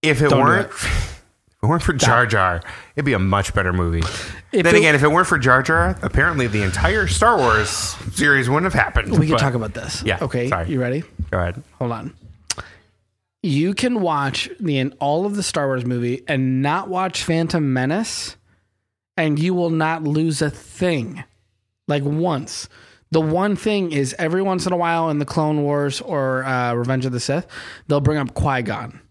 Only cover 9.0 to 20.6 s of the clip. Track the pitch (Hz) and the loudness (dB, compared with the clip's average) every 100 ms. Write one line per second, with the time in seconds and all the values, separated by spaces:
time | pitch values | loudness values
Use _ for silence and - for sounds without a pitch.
9 | 101 175 156 139 139 123 107 95 - - | 0 2 2 2 2 0 -4 -8 -10 -6
10 | 110 85 143 127 123 92 85 135 123 135 | -4 -2 -2 -2 -2 -2 -2 -2 -2 -4
11 | 170 - - 92 87 107 - _ 123 117 | -6 -10 -4 -2 -2 -6 -14 _ -6 -6
12 | - - - - _ - - - _ _ | -10 -16 -20 -20 _ -12 -12 -20 _ _
13 | _ _ _ _ 185 139 170 196 254 240 | _ _ _ _ -2 0 0 0 0 0
14 | 180 151 139 - - - 185 139 131 - | 0 0 -2 -4 -8 -6 -2 0 -2 -2
15 | 143 151 202 202 185 - 139 131 120 123 | -2 0 -2 -4 -4 -2 -2 -2 -2 -2
16 | 120 127 - 143 131 131 139 160 190 185 | -2 -4 -4 -2 0 0 0 -2 -4 -4
17 | 185 180 - 165 165 170 147 131 131 170 | -4 -4 -2 0 0 0 0 0 0 -2
18 | 220 - - - _ _ _ _ _ _ | -4 -6 -10 -14 _ _ _ _ _ _
19 | _ - 160 147 170 180 170 160 156 165 | _ -4 0 0 0 0 0 0 0 -2
20 | 156 151 160 147 156 - | -2 0 0 0 -2 -4